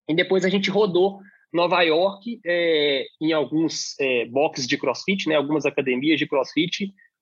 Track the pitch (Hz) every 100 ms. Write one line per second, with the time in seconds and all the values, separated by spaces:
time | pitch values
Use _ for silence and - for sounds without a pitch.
0 | - 165 180 190 180 196 190 202 208 175
1 | 196 - - _ _ 165 175 180 170 156
2 | 196 196 233 226 170 175 170 151 147 135
3 | 110 - 156 156 123 156 156 - - -
4 | 135 123 117 131 156 151 123 139 135 120
5 | - 196 160 151 139 151 139 - 131 123
6 | 151 143 - 139 - 151 170 - 196 -
7 | _ _